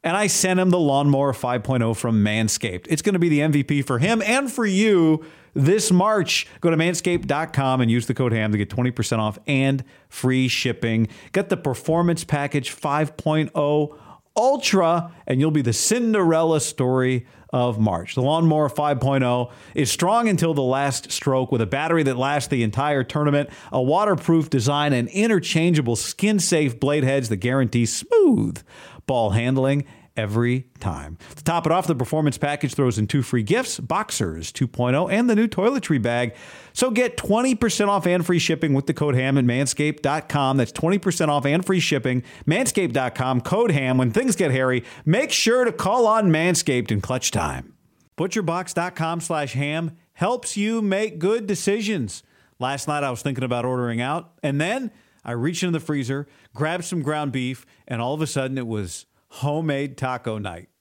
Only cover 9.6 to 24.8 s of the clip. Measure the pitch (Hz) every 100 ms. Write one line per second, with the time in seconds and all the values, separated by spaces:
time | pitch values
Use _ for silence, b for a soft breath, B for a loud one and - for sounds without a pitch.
9.6 | 135 135 123 B B - 127 131 131 -
10.6 | 127 117 117 113 110 B B - 196 175
11.6 | 147 120 - 165 175 165 - 147 143 147
12.6 | 127 - 151 147 151 - - 156 151 -
13.6 | 147 147 147 B B B B - 247 277
14.6 | - 196 170 170 170 B B 131 151 151
15.6 | 123 110 - 233 233 214 170 160 165 160
16.6 | - - 127 131 127 127 120 B B 127
17.6 | 123 110 110 87 85 - 127 160 165 151
18.6 | 147 - 147 139 127 139 127 123 123 B
19.6 | B - 135 - 175 226 233 180 165 147
20.6 | 127 135 143 127 - - - 131 127 127
21.6 | 107 135 156 165 139 123 135 147 127 135
22.6 | 113 104 143 143 127 151 147 143 143 B
23.6 | B - 127 165 208 175 - 165 147 135
24.6 | 113 143